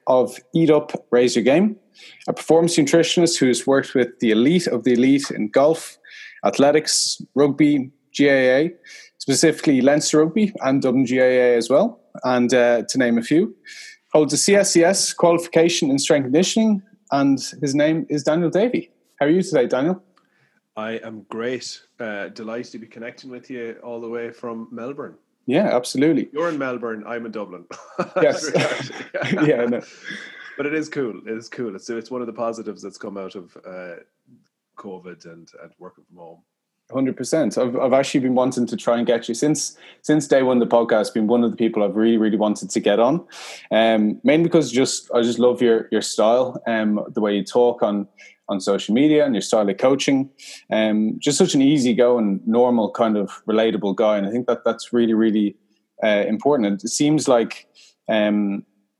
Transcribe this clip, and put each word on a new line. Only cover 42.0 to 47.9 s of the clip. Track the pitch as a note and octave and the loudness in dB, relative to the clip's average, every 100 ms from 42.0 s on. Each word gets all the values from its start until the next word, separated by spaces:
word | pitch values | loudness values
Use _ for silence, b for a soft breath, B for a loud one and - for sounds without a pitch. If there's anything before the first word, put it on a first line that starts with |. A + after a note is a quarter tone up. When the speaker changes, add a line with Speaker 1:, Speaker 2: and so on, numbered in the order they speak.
| A2+ A2+ | 2 2
Speaker 1:
really | A2 G#2 | 2 0
wanted | G#2+ G2 F#2+ | 0 -2 -6
to | A2+ | -2
get | G#2 G2+ | 0 2
on, | A#2+ E3+ - B B B B | 2 0 -6 B B B B
um, | A2 A2+ A2 G#2+ - | 2 2 2 0 0
mainly | B2+ D#3 | 0 2
because | E3 E3+ B2+ | 4 2 2
just, | A#2+ C3 - - | 0 0 -4 -4
I | A#2+ | 0
just | A#2 A2 | 0 2
love | B2 B2 | 2 4
your, | A#2+ A2+ - | 2 2 0
your | G#2+ | -4
style, | - - A2 B2 G#2 - A#2 | -2 0 2 2 0 -6 -4
um, | A2 G#2+ G#2 - | -2 0 -2 -4
the | A2 | -4
way | G#2 G2+ | -2 -2
you | |
talk | F#2+ B2 A#2+ A#2 | -2 2 2 2
on, | A2 | -2